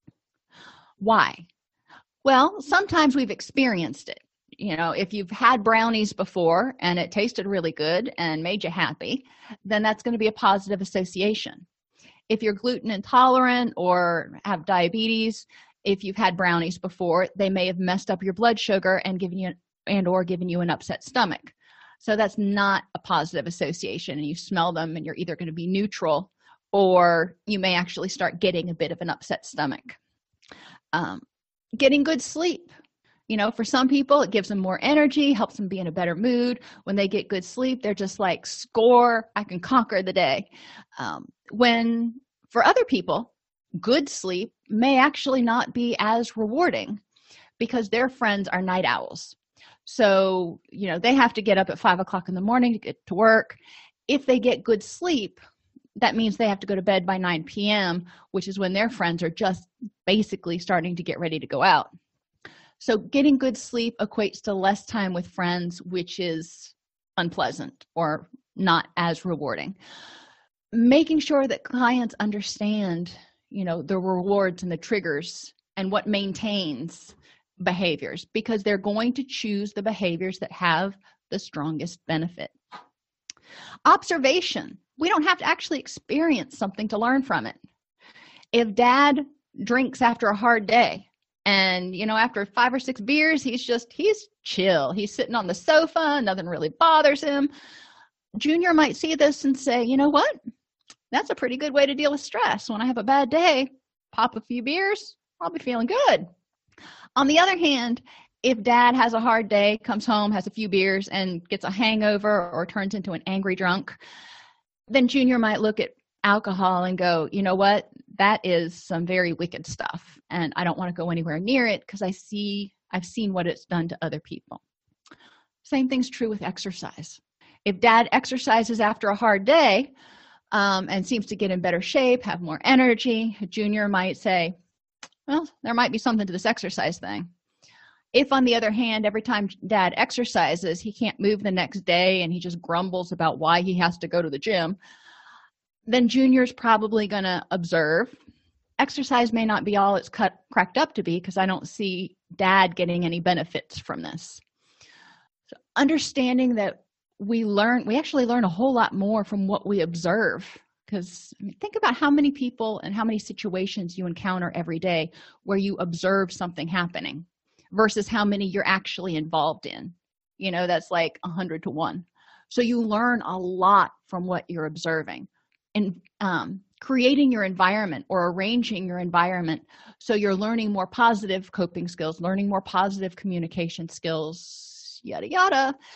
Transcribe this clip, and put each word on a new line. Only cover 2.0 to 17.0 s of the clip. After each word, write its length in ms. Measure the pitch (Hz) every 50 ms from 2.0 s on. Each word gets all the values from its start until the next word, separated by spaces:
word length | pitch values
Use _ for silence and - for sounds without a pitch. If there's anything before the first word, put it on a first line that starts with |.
| _ _ _ _ -
Well, 360 | 269 262 254 277 330 415 381
sometimes 540 | 262 285 302 370 403 - 330 339 302 277 247
we've 140 | 285 254 196
experienced 800 | 190 - - - - 277 262 247 208 175 160 143 135 - - -
it. 120 | - - _ _ _ _ _ _ -
You 180 | - - 208 156
know, 160 | 160 170 165
if 220 | 110 - 196 185 214
you've 160 | 208 190 175
had 340 | 214 - 254 240 262 240 202
brownies 500 | 226 220 226 226 233 226 220 214 196 -
before 640 | - 190 - - 190 170 160 165 185 233 262 254 -
and 180 | - 175 175
it 140 | 175 156 -
tasted 340 | - 214 208 240 - - 190
really 260 | 196 202 185 165 160
good 400 | 156 - 151 156 170 190 240 - -
and 240 | - 170 165 156 156
made 220 | 160 175 202 202 -
you 80 | 165
happy, 540 | 165 180 165 120 156 - - - - 262 - _ _ _ - - 220 - -
then 200 | 196 220 208 214
that's 180 | 214 214 214
gonna 160 | - 240 233
be 100 | 208 220
a 40 | 214
positive 500 | 220 - 240 202 196 202 196 196 202 185
association. 840 | 190 190 - 190 185 180 - 180 190 208 220 - - - - - - _ _ _ _ _ _ _ _ _ _ _ _ -
If 120 | 220 214
you're 120 | 226 214 202
gluten 360 | 196 - 247 247 208 - 226
intolerant 840 | 208 190 208 - 262 247 254 262 254 254 254 247 247 247 247 233 -
or 640 | - 180 180 180 180 175 170 170 160 - - - - -
have 200 | 202 196 160 156
diabetes, 800 | - 190 180 170 170 196 226 220 220 226 220 220 226 220 - - _ - - - _ _ _ -
if 200 | 196 196 196 -
you've 140 | 190 190
had 180 | 214 240 - 175
brownies 440 | 180 185 175 170 170 165 175 175 -
before, 480 | - 185 - -